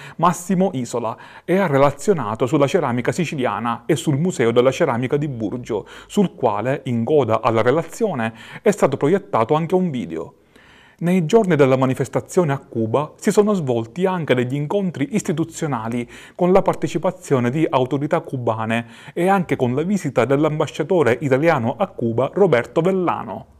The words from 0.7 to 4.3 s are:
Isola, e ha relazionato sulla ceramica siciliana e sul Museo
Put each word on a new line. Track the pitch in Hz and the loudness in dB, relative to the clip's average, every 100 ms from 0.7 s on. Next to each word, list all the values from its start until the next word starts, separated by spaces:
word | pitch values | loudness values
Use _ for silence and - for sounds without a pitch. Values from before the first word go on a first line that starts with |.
Isola, | 131 120 120 113 123 - - | -2 -4 -4 -4 -8 -16 -14
e | - 185 | -2 0
ha | 185 | 2
relazionato | 135 143 - - 170 107 110 127 | 4 4 2 0 0 -2 -2 0
sulla | 147 139 | 2 2
ceramica | 185 139 123 127 | 2 0 -2 -2
siciliana | 139 156 151 123 101 117 113 - | -2 -4 -2 -2 -2 -4 -4 -2
e | 156 | -2
sul | - 139 | 0 0
Museo | 180 | -2